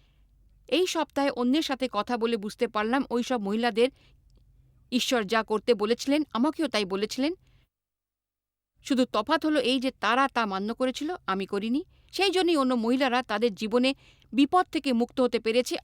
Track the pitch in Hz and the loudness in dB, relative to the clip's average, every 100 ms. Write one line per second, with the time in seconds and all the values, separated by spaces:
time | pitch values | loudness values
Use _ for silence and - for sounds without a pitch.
0 | _ _ _ _ _ _ - 330 359 330 | _ _ _ _ _ _ -2 0 0 -2
1 | 294 - 277 240 247 294 302 262 254 202 | -4 0 -2 0 0 0 0 -2 -4 -4
2 | 208 240 233 226 208 - 233 - 220 269 | -4 -2 -2 -2 -6 -4 -4 -2 0 -2
3 | - 240 233 247 196 214 240 220 254 - | -2 -4 -2 -4 -2 -2 0 2 0 0
4 | _ _ _ _ _ _ _ _ - 247 | _ _ _ _ _ _ _ _ -4 -4
5 | - 247 196 226 214 214 - 220 208 233 | 0 -2 0 -2 0 -2 0 0 2 -2
6 | - 294 294 226 285 302 302 214 196 196 | 0 0 0 0 -2 0 -2 -2 -2 -2
7 | 208 - 277 370 _ _ _ _ _ _ | -4 -2 -4 -4 _ _ _ _ _ _
8 | _ _ _ _ _ _ _ _ - 254 | _ _ _ _ _ _ _ _ -2 0
9 | 247 214 214 311 311 302 233 262 254 - | 2 0 0 0 0 0 0 0 -2 -2
10 | 202 240 277 247 220 190 208 233 254 254 | 0 2 0 0 -2 -2 -4 -2 -2 -2
11 | 294 359 - 190 190 202 220 269 370 _ | -6 -8 -4 -4 -2 -4 -2 -2 -4 _
12 | _ - 392 349 349 320 262 254 220 254 | _ -2 0 2 2 2 2 0 2 2
13 | 262 240 254 214 240 180 214 240 254 269 | 2 0 -2 -2 -2 -2 -2 2 2 -2
14 | - _ - 233 285 359 370 320 277 233 | -8 _ -4 2 4 4 2 -2 0 0
15 | 240 - 247 226 220 233 240 339 | 0 2 0 0 0 0 0 -2